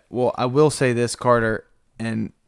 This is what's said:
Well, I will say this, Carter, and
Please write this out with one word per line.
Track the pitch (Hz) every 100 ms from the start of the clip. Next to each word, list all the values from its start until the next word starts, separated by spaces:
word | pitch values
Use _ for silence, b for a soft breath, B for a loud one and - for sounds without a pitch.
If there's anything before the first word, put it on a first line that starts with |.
| _
Well, | 113 123 -
I | 123
will | 135 151
say | - 131
this, | 120 120
Carter, | - 127 120 113 110 - _ _ -
and | 113 113 107 -